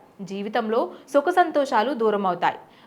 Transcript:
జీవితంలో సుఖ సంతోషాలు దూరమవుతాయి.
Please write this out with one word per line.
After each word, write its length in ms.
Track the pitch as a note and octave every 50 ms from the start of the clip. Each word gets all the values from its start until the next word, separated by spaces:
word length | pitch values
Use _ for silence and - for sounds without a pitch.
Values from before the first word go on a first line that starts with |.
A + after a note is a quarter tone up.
| - - _ - G3 E3+
జీవితంలో 500 | G3 G3+ G3+ G#3+ G#3+ B3 A3 G#3+ A3 B3 E4+ F4+ - - - - -
సుఖ 160 | C#4+ C#4+ F4+ F4 F#4
సంతోషాలు 540 | F4 D#4+ D4+ D4 C#4 C4+ B3+ G#3+ G#3+ C4 D4+ A3+
దూరమవుతాయి. 580 | A3+ G#3+ G#3 G3+ G3 F#3 F3 F3 F3 D#3 - - - - - - -